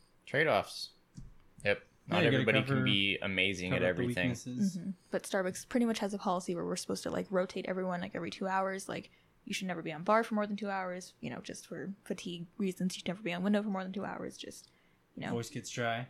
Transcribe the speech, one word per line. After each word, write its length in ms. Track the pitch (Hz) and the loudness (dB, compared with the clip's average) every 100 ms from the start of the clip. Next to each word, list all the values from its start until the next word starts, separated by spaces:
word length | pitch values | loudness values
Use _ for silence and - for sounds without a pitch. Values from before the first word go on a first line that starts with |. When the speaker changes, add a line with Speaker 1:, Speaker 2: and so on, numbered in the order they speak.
| _ _ - | _ _ -2
Speaker 1:
Trade-offs. 640 | 135 156 104 - - - - _ - - - - - 101 | 2 6 4 2 -4 -12 -14 _ -16 -16 -18 -20 -4 0
Yep. 160 | 101 - _ - | 0 -2 _ 0
Speaker 2:
Yeah, 60 | 104 | 4
Speaker 1:
Not 80 | |
Speaker 2:
you 20 | 117 | 6
gotta 40 | 131 | 6
Speaker 1:
everybody 180 | 110 110 | 6 4
can 40 | 131 | 4
Speaker 2:
cover, 120 | 135 | 2
Speaker 1:
be 340 | 127 101 98 92 | 4 4 4 2
amazing 500 | 101 95 95 90 90 | 0 4 4 2 0
at 80 | 90 | 2
Speaker 2:
cover 100 | 90 | 2
up 40 | 92 | 2
the 60 | |
Speaker 1:
everything. 200 | 123 117 87 | 0 2 2
Speaker 2:
weaknesses. 480 | - 127 123 196 180 | 0 -4 0 0 0
Speaker 3:
Mm-hmm. 120 | 180 185 _ | -6 -8 _
But 120 | 196 | -6
Starbucks 460 | - 202 185 185 - | 0 0 0 -4 -2
pretty 160 | 247 233 | 2 2
much 140 | 226 | 2
has 140 | 202 | -2
a 40 | 202 | -2
policy 380 | 208 180 185 170 | 0 0 0 -2
where 100 | 175 | -2
we're 100 | 180 | -2
supposed 280 | - - | -2 -4
to, 80 | - | -2
like, 160 | - 180 | -2 0
rotate 360 | 190 185 185 - | 0 0 -2 -4
everyone, 340 | 185 185 175 | -2 -2 -2
like, 100 | 185 180 | -4 -6
every 160 | 170 | -6
two 160 | - 190 | -4 -2
hours. 420 | 190 190 190 - | 0 0 -2 -6
Like, 220 | - - _ _ _ - | -8 -8 _ _ _ -6
you 80 | |
should 140 | 202 185 | -4 -4
never 140 | 165 | -4
be 80 | 160 | -4
on 120 | 156 | -4
bar 200 | 180 220 | 4 4
for 100 | 226 214 | 4 0
more 100 | 208 | 0
than 80 | 202 | -2
two 120 | 202 | -2
hours, 440 | 196 185 180 180 - | -2 -4 -6 -10 -10
you 80 | - | -8
know, 100 | - | -8
just 240 | - - - | -8 -10 -10
for 240 | 165 165 196 | -8 -8 -8
fatigue 420 | - 190 180 175 170 - | -8 -6 -6 -8 -8 -2
reasons. 380 | 196 175 185 - | -2 0 -2 -2
You 40 | |
should 80 | - | -6
never 140 | 175 | -4
be 100 | - | -2
on 100 | 175 | 0
window 180 | 196 208 | 2 2
for 60 | 214 | 2
more 140 | 190 | -2
than 100 | 185 | -4
two 120 | 196 190 | -6 -6
hours. 320 | 180 180 - | -6 -8 -8
Just, 320 | - - - _ _ _ _ - | -12 -14 -18 _ _ _ _ -8
you 80 | - | -4
know. 60 | |
Speaker 2:
Voice 160 | 117 113 | -2 -4
gets 180 | 123 - | -8 -8
dry. 380 | - 117 117 131 | -2 0 0 -4